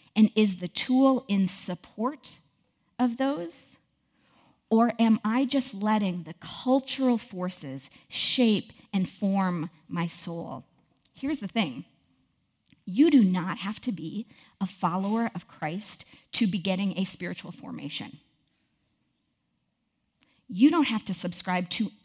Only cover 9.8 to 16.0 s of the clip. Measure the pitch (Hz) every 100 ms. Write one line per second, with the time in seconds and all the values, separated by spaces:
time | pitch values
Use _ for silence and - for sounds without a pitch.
9.8 | - 175 170 - - 170 - 135 - _
10.8 | _ _ _ - 277 302 196 233 208 233
11.8 | - _ _ _ _ _ _ _ _ _
12.8 | - 190 320 285 190 180 180 - 196 214
13.8 | 247 190 160 202 240 - _ _ 190 -
14.8 | 175 180 196 226 233 - - - 156 180
15.8 | 214 -